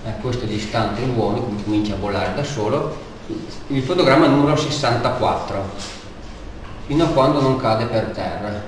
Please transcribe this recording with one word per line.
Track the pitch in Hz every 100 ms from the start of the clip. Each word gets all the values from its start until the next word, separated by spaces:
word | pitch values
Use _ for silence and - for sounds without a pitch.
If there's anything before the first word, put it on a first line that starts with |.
a | 120 104
questa | 127 120 107
distanza | 104 - 117 104 104
è | 131
buono, | 117 104 107
come | 101 104
comincia | 101 104 104
a | 95
volare | 101 98 95
da | 98
solo, | 143 - 107 143 - - - - - - - - -
il | 135
fotogramma | 127 175 139 139 156
numero | 143 143 147
sessantaquattro, | - 139 123 113 127 - 131 - - 98 98 - - - - - - - - - - - -
fino | 143
a | 165
quando | 135 135 147
non | 135 127
cade | 113 110 113
per | 113 104
terra. | - 95 98 104 101